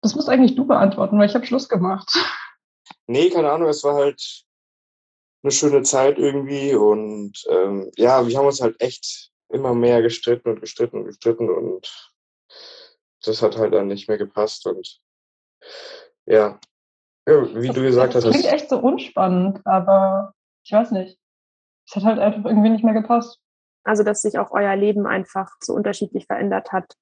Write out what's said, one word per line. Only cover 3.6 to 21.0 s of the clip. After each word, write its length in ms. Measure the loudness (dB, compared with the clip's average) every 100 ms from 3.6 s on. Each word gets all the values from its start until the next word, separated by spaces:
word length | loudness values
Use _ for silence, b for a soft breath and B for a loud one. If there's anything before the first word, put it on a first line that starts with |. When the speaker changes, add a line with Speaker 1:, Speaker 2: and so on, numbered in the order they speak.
| 0
Speaker 2:
es 140 | 0
war 100 | 0 2
halt 480 | 0 -2 -16 -16 _ _ _ _ _ _ _ _ _ _
eine 80 | -4
schöne 320 | 0 2 2
Zeit 340 | 2 2 2 2
irgendwie 560 | 0 -2 -6 -4 0
und, 720 | 4 4 2 -2 -10 -12 -12 -2
ähm, 400 | 0 0 -2 -8 0
ja, 300 | 2 4 2
wir 80 | 0
haben 80 | 0
uns 140 | 0
halt 200 | -4 -4
echt 500 | -8 -6 -16 -16 -20 _ _
immer 260 | -6 -2 0
mehr 260 | 2 2
gestritten 480 | 2 -2 -2 -2 -2
und 100 | -6
gestritten 360 | -10 -6 -6 -6
und 80 | -12
gestritten 420 | -4 -4 -2 -2
und 640 | -2 -4 -8 -12 -20 -20 _ _ _ _ B B B B B _ _
das 200 | -6 0
hat 120 | 0 0
halt 200 | 0 0
dann 120 | 0
nicht 200 | -8 -6
mehr 100 | -6
gepasst 480 | -4 -4 -4 -4 -8
und 340 | -8 -12 -20 _ _ _ _ _ _ B B B B B _ 2
ja. 340 | 4 4 -4 -20 _ _ _ _ _ 2
Ja, 280 | 2 2 -4
wie 120 | -4
Speaker 1:
Das, 80 | 0
Speaker 2:
du 60 |
gesagt 320 | 2 4 4 2
Speaker 1:
das 100 | 2
Speaker 2:
hast, 60 |
Speaker 1:
klingt 140 | 2 2
Speaker 2:
es 40 |
Speaker 1:
echt 180 | -2 -2
so 100 | 0
unspannend, 800 | 0 -2 -6 -2 0 2 0 -4 0
aber 680 | 0 4 4 4 -2 -6 _ _ _
ich 80 | 0
weiß 180 | 0 2
nicht. 280 | -4